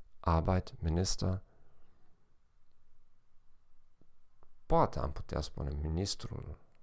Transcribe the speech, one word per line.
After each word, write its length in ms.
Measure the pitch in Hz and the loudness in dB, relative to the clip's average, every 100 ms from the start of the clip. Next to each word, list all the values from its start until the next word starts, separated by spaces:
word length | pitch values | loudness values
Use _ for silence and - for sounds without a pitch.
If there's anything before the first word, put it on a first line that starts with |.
| - - | -14 -4
Arbeit, 600 | - 82 80 92 - - | 4 6 6 4 2 -2
minister. 600 | 82 82 95 - 95 95 - - - - - - - - - - - - - - - - - - - - - - - - - - - - - - - - - | 2 2 4 4 2 0 -4 -18 -16 -14 -14 -16 -18 -20 -20 -20 -20 -20 -20 -18 -16 -16 -18 -20 -18 -20 -18 -18 -16 -16 -16 -16 -16 -16 -16 -14 -14 -8 4
Poate 340 | 165 139 - | 6 6 4
am 120 | 71 | -2
putea 300 | - - - | -2 -2 -2
spune 300 | - - 71 | -2 -2 -2
ministrul 840 | 71 76 80 101 - - - - - - - | 0 0 2 0 -2 -4 -6 -8 -12 -14 -20